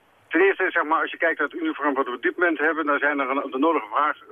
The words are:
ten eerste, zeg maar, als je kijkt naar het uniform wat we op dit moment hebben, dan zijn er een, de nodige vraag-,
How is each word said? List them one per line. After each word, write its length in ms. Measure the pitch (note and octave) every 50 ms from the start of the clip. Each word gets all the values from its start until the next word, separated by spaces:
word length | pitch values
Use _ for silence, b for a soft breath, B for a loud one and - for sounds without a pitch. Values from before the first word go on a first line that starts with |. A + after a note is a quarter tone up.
| _ _ _ _ _
ten 140 | - - D#3+
eerste, 260 | F#3+ G3 F3 - - E3+
zeg 140 | - E3+ D#3
maar, 180 | D3+ D#3+ D3+
als 100 | D#3 D3+
je 60 | -
kijkt 220 | - F3 E3 D#3+ -
naar 80 | D3+
het 140 | C#3 - E3
uniform 320 | D#3+ D#3+ D3 - C#3 D3 C3+
wat 120 | C3+ C3+
we 100 | C3 A#2+
op 60 | -
dit 160 | C#3 F3+ -
moment 200 | - F3+ E3+ D#3+ C#3+
hebben, 260 | D3 D#3+ E3 D#3+ D#3+
dan 140 | D3 C#3+ C3+
zijn 200 | C#3 C#3+ D3 C#3
er 100 | C3+ B2+
een, 220 | C3+ C#3 - C3
de 60 | B2
nodige 300 | C3 C#3+ E3 D#3+ C3+ G#2+ G#2
vraag-, 320 | A2 C3 D3 D3+ - - - -